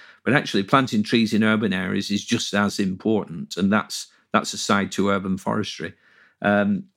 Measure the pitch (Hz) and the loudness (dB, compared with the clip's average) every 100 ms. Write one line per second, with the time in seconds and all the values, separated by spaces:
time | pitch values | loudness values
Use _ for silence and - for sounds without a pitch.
0 | - - - 143 156 107 98 135 131 110 | -20 -6 0 0 2 -2 2 2 2 0
1 | 107 120 107 107 110 110 110 92 92 98 | 2 2 2 2 4 2 0 -2 -2 -4
2 | 98 101 - 113 - 101 101 - 98 92 | -2 -4 -2 -2 0 0 0 0 -2 -2
3 | 107 107 - 82 69 - 95 107 - - | 0 0 -2 -10 -10 -2 0 0 -2 -8
4 | - _ _ 110 - 107 - 101 95 - | -12 _ _ 0 0 -4 0 2 2 0
5 | 101 98 95 92 - 107 104 - 85 - | 2 0 0 -4 -2 -4 -4 -8 -12 -14
6 | _ _ _ _ 101 104 101 98 - | _ _ _ _ 2 2 2 0 -4